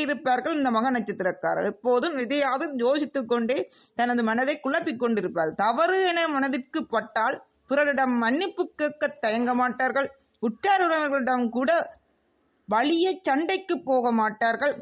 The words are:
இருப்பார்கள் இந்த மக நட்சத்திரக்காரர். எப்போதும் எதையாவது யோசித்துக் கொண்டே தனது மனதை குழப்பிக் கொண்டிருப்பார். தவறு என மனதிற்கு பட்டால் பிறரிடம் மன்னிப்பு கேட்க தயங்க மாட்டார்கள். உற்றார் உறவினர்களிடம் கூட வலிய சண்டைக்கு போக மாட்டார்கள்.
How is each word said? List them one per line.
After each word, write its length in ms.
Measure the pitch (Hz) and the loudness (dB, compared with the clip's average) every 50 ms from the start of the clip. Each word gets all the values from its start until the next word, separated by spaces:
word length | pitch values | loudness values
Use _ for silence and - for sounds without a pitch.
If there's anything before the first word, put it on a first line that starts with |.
இருப்பார்கள் 560 | 302 269 285 - 320 262 247 254 254 311 330 | 0 -2 -2 -2 0 0 0 0 0 -2 -2
இந்த 140 | 294 269 254 | 0 0 2
மக 200 | 226 220 233 262 | 2 2 2 2
நட்சத்திரக்காரர். 760 | 254 240 202 208 196 - 185 185 175 - - 165 165 160 180 | 0 -2 -2 -4 -4 -2 -2 -2 -2 -2 -2 -2 0 0 0
எப்போதும் 520 | 202 202 - - 247 247 247 254 349 302 | -2 -2 -2 0 2 2 2 2 0 -2
எதையாவது 560 | 262 240 214 277 294 277 262 254 262 330 320 277 | -4 -4 -2 0 0 0 0 0 -2 -2 -4 -2
யோசித்துக் 520 | 247 233 247 285 311 302 - - 277 240 226 | 0 2 2 2 2 0 -2 -4 -4 0 0
கொண்டே 280 | 240 240 233 226 262 330 381 - - - - - - | 0 0 2 0 0 -2 -2 -6 -10 -20 -20 -10 -4
தனது 280 | - 240 240 240 240 | -2 0 0 2 0
மனதை 380 | 226 220 220 240 262 277 302 294 | 0 0 0 0 0 0 -2 -2
குழப்பிக் 400 | - 262 294 339 330 330 226 - | -2 -2 -2 -2 -2 -4 -4 -2
கொண்டிருப்பார். 500 | 240 233 233 208 180 175 - 165 160 160 - | 0 0 0 0 -2 -2 -2 0 -2 -2 0
தவறு 440 | - 196 220 233 285 330 359 370 381 381 | 0 0 0 2 2 2 2 2 2 2
என 200 | 359 339 339 330 320 | 2 2 0 0 0
மனதிற்கு 580 | 294 269 269 269 269 262 254 - - 320 311 | 0 0 0 0 -2 -4 -6 -6 -6 -6 -4
பட்டால் 500 | - 233 220 220 233 - 220 220 254 - - - _ _ _ _ | -2 -2 -4 -2 -2 -2 -2 0 -2 -2 -6 -10 _ _ _ _
பிறரிடம் 480 | - 262 285 294 285 277 262 262 254 247 240 | -2 0 2 2 2 2 0 0 2 2 2
மன்னிப்பு 460 | 226 226 254 320 392 381 - 359 359 - - | 2 2 0 0 -2 -4 -2 -4 -6 -6 -4
கேட்க 320 | - 302 294 294 - 302 285 294 - | -4 -4 -4 -2 -2 -4 -4 -4 -2
தயங்க 340 | - 214 214 233 247 240 247 | -2 -2 0 0 0 0 0
மாட்டார்கள். 540 | 247 247 247 - 254 262 254 226 269 277 - - _ _ _ _ - | 0 0 0 0 0 -2 0 0 0 -2 -4 -6 _ _ _ _ -4
உற்றார் 420 | 214 233 226 - - 392 392 370 359 | -4 -4 -4 -2 0 2 2 4 2
உறவினர்களிடம் 640 | 330 320 311 302 285 277 277 240 247 254 247 247 220 | 2 2 0 0 0 0 0 0 0 0 0 0 -2
கூட 220 | 226 247 269 294 339 330 - - - _ _ _ _ _ _ _ _ _ _ _ _ _ - - | -2 0 0 2 2 0 0 -4 -10 _ _ _ _ _ _ _ _ _ _ _ _ _ -6 0
வலிய 500 | 208 220 254 294 339 339 359 381 339 - | 0 2 2 2 2 2 2 2 0 -2
சண்டைக்கு 600 | - 311 269 285 339 359 381 381 381 - 349 262 | 0 0 0 0 0 0 -2 -4 -2 -4 -6 -4
போக 300 | - 254 262 254 233 247 | 0 0 2 2 2 2
மாட்டார்கள். 640 | 233 226 214 214 214 - 233 226 226 - 285 285 - - | 2 2 0 0 0 0 0 0 0 0 0 -2 -2 -2